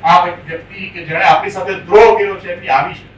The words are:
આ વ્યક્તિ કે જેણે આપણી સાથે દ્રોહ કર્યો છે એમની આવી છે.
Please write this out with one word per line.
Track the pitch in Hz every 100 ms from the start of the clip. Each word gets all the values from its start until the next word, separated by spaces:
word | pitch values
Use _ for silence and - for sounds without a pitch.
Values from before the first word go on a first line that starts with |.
આ | 165 175 175
વ્યક્તિ | 170 147 165 - 196 190
કે | 175 151
જેણે | 165 -
આપણી | - 202
સાથે | 185 180 190 160
દ્રોહ | 285 214 -
કર્યો | 202 190
છે | 180
એમની | 175 -
આવી | - 180 -
છે. | -